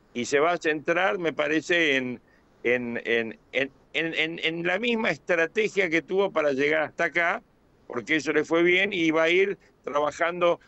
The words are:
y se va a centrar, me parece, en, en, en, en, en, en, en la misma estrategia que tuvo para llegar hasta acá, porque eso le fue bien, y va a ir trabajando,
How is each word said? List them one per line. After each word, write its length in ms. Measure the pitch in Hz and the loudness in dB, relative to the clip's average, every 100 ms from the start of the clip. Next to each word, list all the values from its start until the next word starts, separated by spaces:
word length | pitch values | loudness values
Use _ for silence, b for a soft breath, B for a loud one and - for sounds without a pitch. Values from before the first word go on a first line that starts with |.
| _ | _
y 120 | 120 117 | -8 -2
se 120 | 143 | 2
va 120 | 160 | 2
a 60 | 175 | 2
centrar, 600 | 160 151 139 170 190 208 | 0 -2 0 0 0 0
me 140 | 165 | -2
parece, 640 | 139 147 156 - 175 160 135 | -2 0 -2 0 2 2 0
en, 240 | 127 120 b b _ _ | -2 -8 b b _ _
en, 380 | 120 123 120 117 | 0 0 -2 -6
en, 340 | - 117 113 - _ | -2 -2 -2 -8 _
en, 200 | 123 135 - _ | -4 -4 -6 _
en, 200 | - 165 | -6 -4
en, 240 | 156 160 170 | -2 -4 -4
en 240 | 160 165 170 | -4 -4 -2
la 120 | 185 | -2
misma 320 | 240 233 - | 0 0 -2
estrategia 800 | 160 - 175 165 220 214 196 185 | -2 -2 0 0 0 -2 0 0
que 140 | 160 | 0
tuvo 280 | 143 190 196 | 0 0 0
para 200 | 160 147 | 0 0
llegar 300 | 135 143 156 | 2 2 0
hasta 220 | 143 - | -2 -2
acá, 380 | 170 170 170 220 - _ _ _ - | -2 0 0 -2 -8 _ _ _ -10
porque 300 | 123 107 156 | -8 -2 -2
eso 160 | 139 | 0
le 120 | 151 | 0
fue 180 | 147 165 | 2 2
bien, 300 | 175 180 202 | 4 4 2
y 180 | 196 160 | 0 0
va 140 | 156 | 2
a 60 | 165 | 2
ir 280 | 175 202 185 b _ | 2 2 -2 b _
trabajando, 800 | - 147 147 - 170 175 175 165 | -6 -2 -2 -2 -2 2 2 2